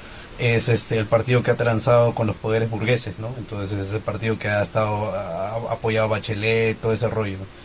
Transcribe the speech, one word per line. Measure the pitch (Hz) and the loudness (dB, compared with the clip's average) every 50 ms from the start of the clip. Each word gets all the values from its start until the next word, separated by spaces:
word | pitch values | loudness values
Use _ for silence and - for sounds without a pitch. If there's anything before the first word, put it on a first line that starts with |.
| - - - - - - - - | -16 -16 -16 -16 -16 -12 -6 -2
es, | 120 117 117 113 - 123 | 2 2 4 4 4 4
este, | 113 - - - 117 | 4 4 2 2 0
el | 113 104 | -2 0
partido | - 120 113 110 123 123 120 104 | 2 2 2 2 4 2 2 4
que | 123 | 2
ha | 117 | 0
transado | - 120 120 113 110 - 123 120 120 120 120 113 | 2 2 0 2 2 4 6 6 6 6 4 2
con | - 113 | 0 0
los | 107 95 | -2 -2
poderes | - - 110 110 113 113 | -2 -2 0 0 0 0
burgueses, | 113 113 104 110 113 123 117 - 107 85 - | 0 -2 -2 0 2 2 2 0 -4 -6 -8
¿no? | 110 120 131 | -10 -10 -8
Entonces | 123 101 - 110 101 101 95 104 | -10 -10 -8 -6 -6 -6 -4 -4
es | 98 98 95 107 | -4 -4 -4 -4
el | 107 | -4
partido | - - 98 92 110 113 110 - | -4 -4 -6 -4 -2 -2 -2 -2
que | - | 0
ha | 104 104 104 101 | 0 2 2 0
estado, | - - 110 107 107 107 104 107 107 92 | 2 0 0 0 0 0 -2 -2 -2 -2
ha, | 98 98 90 82 90 95 104 | -4 -4 -4 -4 -4 -4 -4
ha | 110 117 117 - 113 | -4 -4 -4 -4 -4
apoyado | - - 113 110 110 110 | -2 0 0 2 2 2
a | 110 | 2
Bachelet, | 107 101 - - 107 101 107 113 113 113 113 110 107 - | 2 0 -2 -4 -4 -2 0 2 2 4 2 2 0 0
todo | - 113 110 | 0 0 0
ese | 98 117 107 | 2 0 0
rollo, | - 110 107 98 95 | 0 -2 -2 -4 -4
¿no? | 95 98 - - - | -8 -10 -12 -14 -18